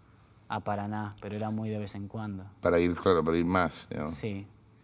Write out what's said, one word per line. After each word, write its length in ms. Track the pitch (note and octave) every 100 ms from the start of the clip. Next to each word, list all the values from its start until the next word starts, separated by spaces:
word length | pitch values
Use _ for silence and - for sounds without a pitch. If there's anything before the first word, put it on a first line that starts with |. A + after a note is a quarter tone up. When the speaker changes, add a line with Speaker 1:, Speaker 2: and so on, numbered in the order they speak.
| - - - - -
Speaker 1:
a 100 | G#2+
Paraná, 560 | G2+ G2+ G2+ G#2+ G#2 G#2
pero 140 | G#2 G#2+
era 160 | G#2+
muy 180 | A2 A2
de 80 | G#2+
vez 180 | G2+ G#2
en 120 | G2+
cuando. 360 | A2+ G#2+ G2 F#2+ -
Speaker 2:
Para 200 | F2+ F2
ir, 160 | F2 E2+
claro, 280 | G2 F2
para 140 | D#2 E2
ir 80 | F2
más, 420 | F#2 E2 - -
digamos. 240 | - D2 -
Speaker 1:
Sí. 300 | A2+ G2 G2+ - - -